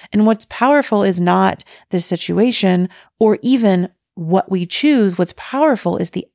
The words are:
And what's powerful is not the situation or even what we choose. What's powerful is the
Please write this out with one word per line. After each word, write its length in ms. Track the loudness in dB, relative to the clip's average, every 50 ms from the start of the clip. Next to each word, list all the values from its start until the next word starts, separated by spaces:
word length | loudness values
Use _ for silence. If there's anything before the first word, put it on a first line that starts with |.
| -14 -6
And 140 | 0 2 2
what's 220 | 2 2 0 -2 -10
powerful 540 | -6 -2 0 2 2 2 2 0 0 0 0
is 180 | 0 0 0
not 420 | 0 2 2 2 2 0 -2 -4 -10 _ -20 -20 _ -6
the 80 | -6 -4
situation 920 | -4 -4 -6 -6 -4 -4 0 0 0 0 0 0 0 0 2 2 0 -2 -6 -12 -20 _ _ 0
or 180 | 0 0 0 0
even 480 | 0 0 0 2 2 2 2 2 0 -4 _ _ _ _ _
what 360 | -10 -6 0 0 0 0 0
we 140 | -4 -4 -4
choose. 520 | -4 -6 -2 0 2 2 4 2 0 0 -2
What's 160 | -4 -4 -4 -12
powerful 600 | -14 -8 -4 0 0 0 0 0 -2 -4 -4 -4
is 140 | -4 -6
the 160 | -6 -10 -12 _ _